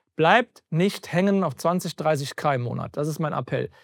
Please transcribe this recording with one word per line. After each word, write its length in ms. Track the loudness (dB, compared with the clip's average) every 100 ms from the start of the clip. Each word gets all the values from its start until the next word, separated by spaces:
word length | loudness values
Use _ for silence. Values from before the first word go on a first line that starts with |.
| _ 2
Bleibt 460 | 6 6 4 -8 _
nicht 440 | 0 0 0 -4
hängen 320 | 0 2 2
auf 120 | 0 -2
zwanzig, 400 | -2 0 -4 -4
dreißig 400 | 0 0 -2 -4
K 200 | -2 0
im 60 |
Monat. 340 | -2 -6 -6 -4
Das 120 | -4
ist 120 | -2
mein 120 | -4
Appell. 380 | -4 -4 -4 -4 -10